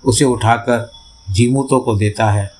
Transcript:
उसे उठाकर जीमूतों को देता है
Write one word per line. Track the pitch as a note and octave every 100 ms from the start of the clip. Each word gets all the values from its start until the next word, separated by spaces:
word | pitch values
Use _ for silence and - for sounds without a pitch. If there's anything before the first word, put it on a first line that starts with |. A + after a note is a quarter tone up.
उसे | C3 A#2
उठाकर | C#3 A#2 G#2+ A#2 A#2+ A#2 - - - - F#2+
जीमूतों | F#2+ A#2+ C3+ C3+ C3
को | B2+ G#2
देता | G#2 G2+ A2
है | G2+ G2+